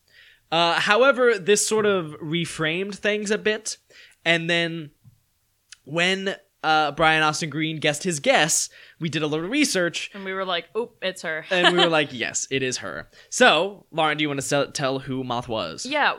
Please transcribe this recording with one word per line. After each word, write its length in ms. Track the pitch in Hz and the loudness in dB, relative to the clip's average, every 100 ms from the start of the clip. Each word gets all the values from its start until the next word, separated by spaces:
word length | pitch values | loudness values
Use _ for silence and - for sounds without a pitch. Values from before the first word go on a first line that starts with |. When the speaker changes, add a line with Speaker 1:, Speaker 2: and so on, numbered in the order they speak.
| _ _ - _ - | _ _ -20 _ -4
Speaker 1:
Uh, 220 | 165 170 160 | 0 2 2
however, 580 | 196 208 262 240 247 208 | 4 6 6 6 4 2
this 280 | 170 208 - | 2 2 2
sort 200 | 214 208 | 0 2
of 260 | 196 156 151 | 0 -2 -8
reframed 720 | 156 170 160 - 156 170 202 196 | -6 -4 -4 -4 -2 -2 -6 -4
things 340 | 208 208 202 | -2 -2 -2
a 80 | 214 | -2
bit. 380 | 214 214 - - _ - - _ | 0 -2 -4 -10 _ -20 -20 _
And 240 | 165 170 165 | 0 0 2
then 400 | 170 170 165 147 _ - _ _ _ _ _ _ - | 0 -2 -4 -10 _ -20 _ _ _ _ _ _ -20
when, 520 | - 160 180 190 196 - _ _ | -6 0 0 0 -2 -8 _ _
uh, 300 | 151 156 151 | 0 2 2
Brian 300 | 147 160 156 | 2 4 4
Austin 280 | 156 151 160 | 2 0 -4
Green 280 | 147 156 156 | -4 -4 -2
guessed 240 | 151 147 | 0 0
his 180 | 190 151 | -2 -2
guess, 480 | 247 254 247 - - - - - | 2 4 4 2 -2 -8 -20 -8
we 100 | 156 | -6
did 140 | 151 | -2
a 40 | 151 | -2
little 220 | 151 175 | -2 -2
research. 640 | 285 294 190 170 165 - | 0 0 2 -2 -2 -10
Speaker 2:
And 100 | 202 | -12
we 80 | 190 | -8
were 120 | 190 | -6
like, 240 | 185 175 170 160 | -4 -4 -4 -6
"Oop, 200 | 160 - | -8 -6
it's 200 | 190 185 | -8 -6
her." 220 | 175 156 156 | -6 -8 -2
<laughs> 40 | |
Speaker 1:
And 240 | 185 180 175 | 2 4 4
we 60 | |
were 60 | - | 2
like, 240 | 160 139 | 2 -2
"Yes, 340 | 127 98 - - | -4 -6 -6 -4
it 120 | 135 | -4
is 160 | 131 127 | -4 -6
her." 300 | 98 73 - _ - | -8 -12 -14 _ -6
So, 560 | - 240 160 196 196 _ | 4 6 6 0 -6 _
Lauren, 280 | 160 156 147 | -2 0 0
do 40 | |
you 60 | 151 | -2
wanna 140 | 139 | -2
se-, 300 | - 143 - | 0 0 0
tell 240 | - 135 135 | -2 -2 -2
who 260 | 135 131 | -4 -6
Moth 240 | 127 120 120 | -4 -4 -4
was? 380 | 110 85 80 247 | -4 -4 -6 -4
Speaker 2:
Yeah, 280 | 294 220 | 0 0